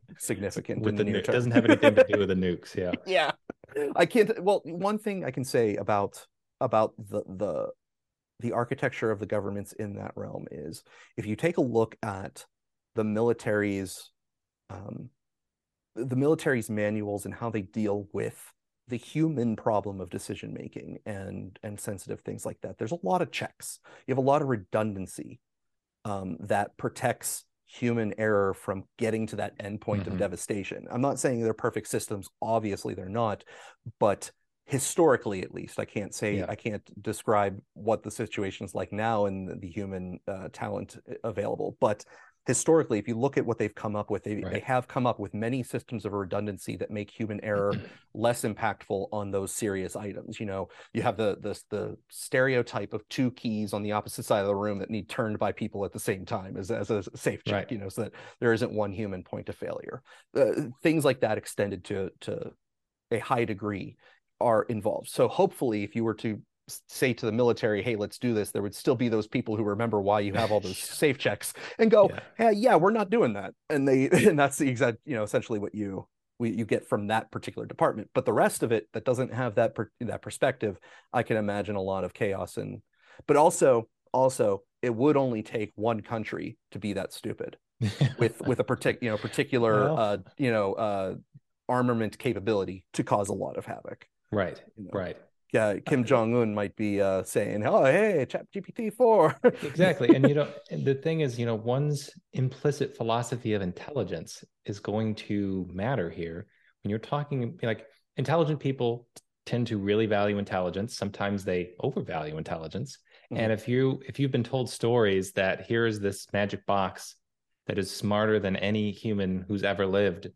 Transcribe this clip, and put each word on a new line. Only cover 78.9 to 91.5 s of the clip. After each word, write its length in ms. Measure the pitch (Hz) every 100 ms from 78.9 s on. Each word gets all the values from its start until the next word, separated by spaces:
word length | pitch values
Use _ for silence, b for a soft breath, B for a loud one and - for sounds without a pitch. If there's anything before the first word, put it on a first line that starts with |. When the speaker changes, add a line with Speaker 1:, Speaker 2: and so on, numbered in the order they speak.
Speaker 2:
that 140 | 110 131
doesn't 260 | 123 123
have 220 | 113 127
that 200 | 104 113
per-, 160 | - 110 _
that 200 | 117 104
perspective, 580 | - - 143 127 107 92 B B B
I 80 | -
can 160 | 117 113
imagine 380 | 104 104 104 101
a 60 |
lot 220 | 95 95
of 80 | 92
chaos. 460 | - 107 95 90 -
And, 240 | 104 101 - B B B -
but 120 | 143
also, 500 | 160 - 147 120 110 _ _
also, 520 | 127 131 131 110 98 - _
it 120 | 123
would 220 | 113 139 139
only 260 | 135 110
take 300 | 104 117 107 -
one 260 | 110 110
country 560 | 101 113 104 85 82 - _
to 60 | 110
be 140 | 104
that 220 | 95 92
stupid 420 | - 110 101 110 - _ _
Speaker 1:
<laughs> 380 | 107 - 135 -
Speaker 2:
with, 240 | 113 -
with 180 | - 123
a 40 |
partic-, 340 | 120 123 135 -
you 80 | 120
know, 80 | 107
particular, 680 | - - 135 131 117 107
Speaker 1:
Well 140 | 104 156
Speaker 2:
uh, 180 | 107 104 - -
you 140 | 135
know, 240 | 110 98
uh, 400 | 98 107 101 95 95 - - _